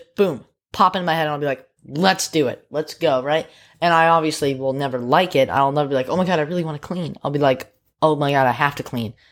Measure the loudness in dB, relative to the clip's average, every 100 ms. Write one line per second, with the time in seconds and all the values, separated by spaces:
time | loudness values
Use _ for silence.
0 | -4 -2 -2 -2 -12 _ _ 0 2 2
1 | -2 -2 -2 -2 -4 -6 _ _ -12 0
2 | 0 0 -2 0 -2 -4 _ -8 -8 -4
3 | 0 0 0 -4 -4 -18 _ -4 2 4
4 | 6 4 2 -2 -2 -2 -4 -2 -4 -4
5 | 2 2 4 2 2 2 2 0 0 -2
6 | -2 -2 0 0 -2 -4 -4 -8 -8 -8
7 | -8 -8 -6 0 2 2 -4 _ _ -2
8 | 0 2 0 2 2 2 -2 -2 -8 -6
9 | -8 -10 _